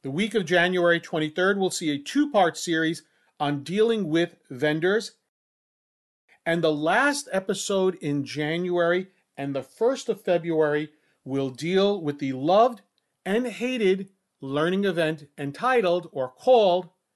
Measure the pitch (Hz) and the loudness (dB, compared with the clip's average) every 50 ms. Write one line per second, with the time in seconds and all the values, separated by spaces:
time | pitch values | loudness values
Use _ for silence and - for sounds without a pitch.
0 | - 135 135 165 214 214 220 220 180 147 180 175 175 180 185 180 175 170 170 165 | -8 -6 -4 -2 -4 0 -2 -2 0 2 2 2 4 2 2 2 4 4 2 2
1 | 170 - - 160 156 156 156 180 180 190 202 196 190 180 - - 180 151 147 143 | -2 -4 -4 -2 -2 -2 0 0 2 2 2 2 0 -2 -2 -2 -4 -2 -4 -4
2 | 143 - - 277 294 294 285 208 180 165 160 - - 175 165 160 160 160 165 - | -6 -2 0 0 0 2 4 4 4 4 0 -4 -4 -2 0 0 0 0 -2 -4
3 | _ _ _ _ _ _ _ _ 147 143 147 139 139 151 180 208 220 233 226 220 | _ _ _ _ _ _ _ _ -2 -2 -2 -4 -6 -4 0 2 2 2 2 -2
4 | 190 151 156 165 170 170 - _ _ _ 139 123 143 151 151 160 160 185 202 226 | -2 0 0 0 0 0 -4 _ _ _ -6 -2 0 0 0 2 0 2 0 0
5 | - - _ _ _ _ _ _ _ _ _ _ _ _ _ _ _ _ _ _ | -2 -6 _ _ _ _ _ _ _ _ _ _ _ _ _ _ _ _ _ _
6 | _ _ _ _ _ _ _ _ _ 165 165 175 165 160 156 147 151 160 185 233 | _ _ _ _ _ _ _ _ _ -2 0 2 2 0 0 0 0 2 2 2
7 | 277 285 277 285 - - 180 190 190 - 196 190 - - 202 190 190 190 180 - | 2 2 0 -2 -6 -6 -6 -6 -4 -4 -6 -4 -4 -2 0 0 0 0 -2 -2
8 | - 151 143 143 139 139 120 143 147 151 165 170 180 180 175 175 170 170 175 185 | -4 -4 -2 -2 -4 -6 -6 -6 -4 -4 -4 -4 -4 -2 0 0 2 2 2 0
9 | 185 185 _ _ _ _ _ - 139 139 135 180 - - _ - 226 247 269 262 | -2 -6 _ _ _ _ _ -8 -8 -6 -6 -6 -8 -10 _ 0 0 0 0 -2
10 | - - 208 196 - 196 175 170 160 170 160 156 156 147 147 151 156 151 _ _ | -4 -6 -6 -4 0 0 0 0 0 0 0 2 2 2 2 -2 -4 -6 _ _
11 | _ _ _ _ _ 131 135 135 139 131 127 123 147 170 185 190 196 202 202 196 | _ _ _ _ _ -6 -4 -2 -4 -4 -6 -6 -4 0 2 2 4 2 0 0
12 | 165 147 143 143 139 135 131 131 135 160 185 208 233 262 240 - _ _ _ _ | -4 -6 -4 -4 -4 -4 -4 -2 0 4 6 6 6 4 2 -4 _ _ _ _
13 | _ _ _ _ _ 185 202 233 254 240 196 180 226 254 254 240 214 185 190 190 | _ _ _ _ _ -2 -2 -2 -2 -4 -6 -6 -4 -4 -2 0 2 2 2 0
14 | 196 - _ _ _ _ _ _ 135 135 135 147 156 175 185 196 202 196 175 170 | -4 -12 _ _ _ _ _ _ -10 -6 -2 -2 0 0 0 0 0 -2 0 0
15 | 165 156 160 147 151 _ _ - 143 143 143 151 208 254 262 240 202 175 175 180 | -2 -2 -2 -6 -12 _ _ -10 -10 -10 -8 -4 -2 2 2 2 2 2 0 -2
16 | 160 160 - 143 131 127 - _ - 254 262 233 208 185 175 185 180 170 _ _ | -4 -6 -6 -6 -6 -6 -8 _ 4 6 6 6 6 6 4 2 -2 -6 _ _
17 | _ _ _ | _ _ _